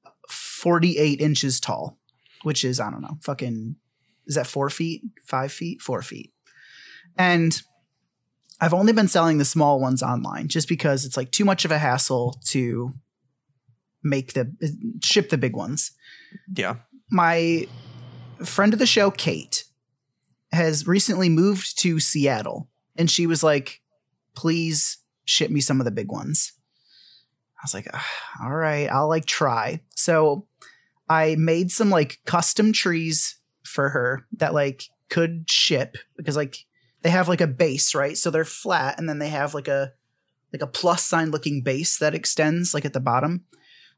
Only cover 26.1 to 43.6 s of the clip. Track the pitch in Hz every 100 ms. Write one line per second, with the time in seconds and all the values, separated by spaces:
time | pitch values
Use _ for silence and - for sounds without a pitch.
26.1 | - 135 156 - - _ _ _ - -
27.1 | - _ _ _ _ 139 95 - - -
28.1 | - - - 120 151 160 147 147 135 151
29.1 | 160 - - 143 117 110 165 _ - -
30.1 | 160 156 143 - _ - _ _ _ -
31.1 | 160 156 156 160 165 180 - 208 180 147
32.1 | - - 175 170 - 214 214 185 165 160
33.1 | 151 - - _ _ - - 139 135 123
34.1 | 135 - - 156 151 139 135 - _ -
35.1 | 170 165 165 165 - - 135 - - -
36.1 | - 151 143 143 - - _ _ _ 165
37.1 | 185 175 175 165 127 165 135 - 147 139
38.1 | 160 170 156 160 - 202 170 135 143 160
39.1 | 147 151 151 147 147 139 139 139 _ _
40.1 | _ _ _ _ 151 143 - 175 175 -
41.1 | 165 160 151 156 143 131 131 175 - 151
42.1 | 165 - - 156 170 180 143 147 - 131
43.1 | 123 147 175 _ _